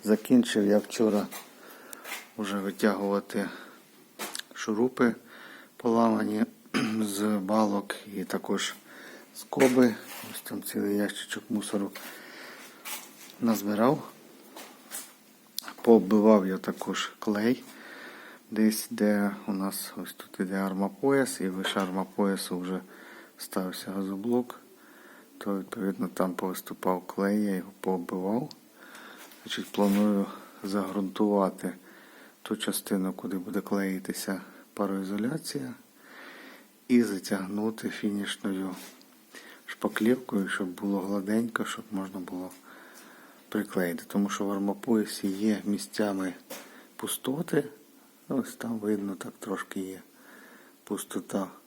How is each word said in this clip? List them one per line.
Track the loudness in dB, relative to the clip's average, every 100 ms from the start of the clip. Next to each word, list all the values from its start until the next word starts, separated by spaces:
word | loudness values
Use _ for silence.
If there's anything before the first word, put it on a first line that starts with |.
Закінчив | 4 2 8 6 6 4 6
я | 4
вчора | 2 2 4 4 -2 -10 -16 -20 -20 -20 -16 -16 -10 -12 -12 -8
вже | -4 -2
витягувати | -4 2 2 4 2 0 0 -4 -4 -8 -16 -20 -20 -20 -20 -12 -10 -8 -12
шурупи | -8 -2 2 2 4 4 4 -10 -20 -18 -20 -20 _
поламані | 2 4 6 4 2 0 -2 -4 -4
<clears throat> | -2 0 0
з | -2 0 0 0
балок | 2 4 4 2 -2 -10 -8
і | -8
також | -4 -4 0 -2 -2 -8 -16 -18 -18 -18 -20 -18
скоби. | -6 4 6 8 6 4 -10 -14 -12
Ось | -12
там | -8 -8
цілий | -6 -2 0 2
ящичок | 0 -2 -8 -10 -4
мусору | -4 -2 -2 -2 -6 -14 -14 -16 -16 -16 -16 -18 -16 -12 -10 -12 -18 -20 0
назбирав. | 2 2 2 4 4 4 -2 -18 -20 -20 -20 -18 -18 -20 -14 -12 -12 -20 -20 -20 -12 -10 -10 0
Пооббивав | 8 8 10 6 10 8 6
я | -2
також | -4 -6 -4 -4 -4 -4
клей. | -2 2 2 0 -4 -18 -18 -16 -16 -18 -18 -20 -8
Десь, | 2 4 2 -6
де | 2 4 4 2 -2 -4
у |
нас | -2 -2 -4 -8 -10
ось | -12
тут | -12 -18 -4
іде | -2 0
армопояс, | 0 0 -2 2 4 4 4 0
і | -4
вище | -2 -2 0
армопоясу | 0 0 -4 0 2 2 -2 -4
вже | -2 -4 -6 -20 -20 -20 -20 -16
стався | -6 -4 -4 -6 -6
газоблок, | -4 -4 -4 0 0 0 -10 -16 -20 -20 -20 -20 -20 -20 -10
то, | -4 -2
відповідно, | -4 -2 -2 0 -4
там | 0 -2
повиступав | 0 -4 -4 -8 -4 0 0 -2
клей, | 0 2 4
я | 2
його | 0 -4 -6
пооббивав. | -2 -2 -2 -4 0 -2 -2 -10 -20 -20 -20 -18 -18 -18 -20 -18
Значить, | -10 -8 -6
планую | 2 4 6 6 4 0 -6 -16 -12
загрунтувати | -4 -2 -2 -2 -4 2 4 4 4 0 -6 -8 -16 -20 -20 -20 -20 -18
ту | -6 -4
частину, | -2 -4 -2 0 0
куди | -2 -4 -4
буде | -2 -4
клеїтися | 0 0 0 -2 -4 -6 -4 -6 -8 -20 -16
пароізоляція, | -4 -2 -2 -2 -2 -2 -4 -6 -6 -8 -12 -18 -20 -20 -20 -18 -18 -18 -20 -20 _ _
і | 6
затягнути | 6 0 -2 -2 -2 0 -2 -2 -6
фінішною | -2 -2 -2 -4 -4 -4 -2 -4 -6 -12 -18 -20 -20 _ -20 -20 -20 -14
шпаклівкою, | -4 -2 2 2 2 2 0 0
щоб | -2 -4
було | -4 -2 0
гладенько, | 0 -2 0 0 0 -2
щоб | -4 -6 -8
можна | -6 -6 -8
було | -8 -8 -10 -12 -20 -20 -20 -20 -20 -20 -20 -20 -4
приклеїти. | -4 -2 0 0 -2 -4
Тому | 0 0
що | 0
в | -2
армопоясі | 0 -2 -2 2 2 2 -2 -4
є | 0 2 2
місцями | 0 -2 -4 -2 0 0 -4 -8 -14 -14 -14 -20 -20 -10
пустоти. | -6 -4 -2 -2 0 0 0 -10 -20 -20 -20 _ -4
Ось | -2 -2 -6
там | -6 -2
видно, | 0 0 -2
так | -8 -10 -12
трошки | -8 -6 -6 -6
є | -6 -8 -16 -20 -20 -20 -20 -20 -20 -20
пустота. | -8 -6 -4 -8 -4 -4 -4 -10